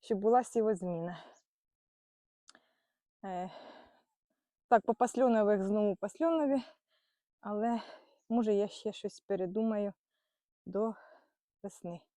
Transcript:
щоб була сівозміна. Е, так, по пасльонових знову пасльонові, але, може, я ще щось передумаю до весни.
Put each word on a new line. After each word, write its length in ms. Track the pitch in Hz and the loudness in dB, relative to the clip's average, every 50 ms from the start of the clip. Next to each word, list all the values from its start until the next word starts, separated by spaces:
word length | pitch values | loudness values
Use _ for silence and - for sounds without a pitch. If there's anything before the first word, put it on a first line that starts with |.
щоб 180 | - - 226 190 | -2 -2 -4 0
була 260 | 202 220 233 247 240 | 2 4 4 2 2
сівозміна. 800 | - - 233 220 214 220 175 185 180 175 165 165 175 175 160 - - - _ _ _ _ _ _ _ _ _ _ _ _ _ _ _ _ _ _ _ _ _ _ _ - - _ _ _ _ _ _ _ _ _ _ _ _ - | 2 -2 0 0 2 0 -2 -2 -6 -6 -4 -6 -8 -10 -12 -16 -20 -20 _ _ _ _ _ _ _ _ _ _ _ _ _ _ _ _ _ _ _ _ _ _ _ -20 -20 _ _ _ _ _ _ _ _ _ _ _ _ -12
Е, 260 | 196 185 180 180 185 - - - - - - - - _ _ _ _ _ _ _ _ _ _ _ _ _ _ _ _ | -8 -6 -6 -6 -8 -10 -14 -18 -20 -20 -20 -20 -20 _ _ _ _ _ _ _ _ _ _ _ _ _ _ _ _
так, 140 | 247 220 - | 4 4 6
по 120 | - 226 | 2 0
пасльонових 720 | _ 240 233 - 240 262 254 233 220 214 202 208 196 190 | _ 0 0 2 2 4 4 4 4 4 4 4 2 2
знову 320 | 196 208 214 208 208 190 | 0 0 2 2 0 0
пасльонові, 680 | - - 208 - - 311 330 330 320 302 277 269 269 233 - - _ _ _ _ _ _ _ _ _ _ _ _ _ | -2 -6 -10 -4 0 0 2 2 2 2 2 0 0 -2 -6 -18 _ _ _ _ _ _ _ _ _ _ _ _ _
але, 400 | - 208 208 208 214 233 240 226 - - - - - _ _ _ _ _ | -10 -8 -6 -2 -2 -2 -2 -2 -6 -10 -18 -20 -20 _ _ _ _ _
може, 260 | 220 240 226 214 208 | 0 2 2 2 2
я 140 | 202 202 196 | 2 0 -2
ще 240 | - - - 220 196 | -4 -8 -8 -8 -8
щось 280 | - - 202 - - | -6 -10 -12 -12 -12
передумаю 720 | _ _ 196 185 185 175 185 214 226 226 220 208 208 202 190 _ _ _ _ _ _ _ _ _ _ _ _ _ _ | _ _ -4 -2 -2 -4 -2 -2 0 0 0 -2 -4 -4 -6 _ _ _ _ _ _ _ _ _ _ _ _ _ _
до 280 | - 185 196 220 226 220 - - - - - _ _ _ _ _ _ _ _ - | -6 -4 -2 -2 -2 -4 -8 -16 -20 -20 -20 _ _ _ _ _ _ _ _ -16
весни. 380 | 202 - - - 175 170 170 _ _ _ | -14 -14 -12 -14 -14 -14 -14 _ _ _